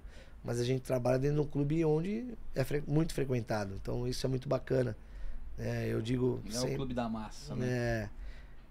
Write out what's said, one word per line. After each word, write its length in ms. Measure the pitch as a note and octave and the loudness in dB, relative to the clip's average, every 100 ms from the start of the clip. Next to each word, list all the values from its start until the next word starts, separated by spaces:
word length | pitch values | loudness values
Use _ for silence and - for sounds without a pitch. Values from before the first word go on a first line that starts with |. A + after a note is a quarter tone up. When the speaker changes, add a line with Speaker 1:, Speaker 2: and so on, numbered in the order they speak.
| - - - - | -12 -14 -16 -12
Speaker 1:
mas 160 | - A#2+ | -4 0
a 40 | |
gente 180 | A#2+ C3 | 2 0
trabalha 360 | - C3 B2 C3 | 2 0 4 4
dentro 180 | C#3 D3 | 4 4
de 60 | |
um 40 | C#3+ | 2
clube 380 | C#3+ C#3+ D#3+ | 2 2 4
onde 500 | D#3+ D3+ F3 G#3+ B3 A3+ - | 4 4 2 -2 -4 -6 -4
é 80 | - | 0
fre-, 200 | C3 D3 D3 | 2 2 4
muito 280 | D3 E3 | 4 4
frequentado. 600 | - C3 B2+ A2 A2 G2+ G2 | 2 2 0 0 -2 -2 -4
Então 240 | - A#2+ B2 | -4 -2 -2
isso 180 | B2 B2+ | 0 0
é 20 | |
muito 200 | C3 C3+ | 0 0
bacana. 480 | C3+ - C3 B2 A2 - - - - - - | -2 2 2 2 -2 -10 -6 -4 -2 -4 -4
É, 300 | A#2 A#2 A2+ | -2 -2 0
eu 120 | A2+ | 0
digo 400 | A2+ B2+ B2 A#2+ | 0 2 2 0
Speaker 2:
Não 100 | G2+ | -2
é 40 | A2+ | -2
o 20 | |
Speaker 1:
sempre 140 | B2+ C#3 | 0 0
Speaker 2:
clube 180 | C3+ | -2
da 140 | B2 A#2 | -2 -2
massa, 460 | A2 G#2+ - D3 C3+ | -2 -6 -8 -8 -2
né? 100 | B2+ | 0
Speaker 1:
É, 400 | B2 A#2+ A2+ G#2+ - - - - - - | 0 2 0 -2 -6 -10 -10 -14 -16 -16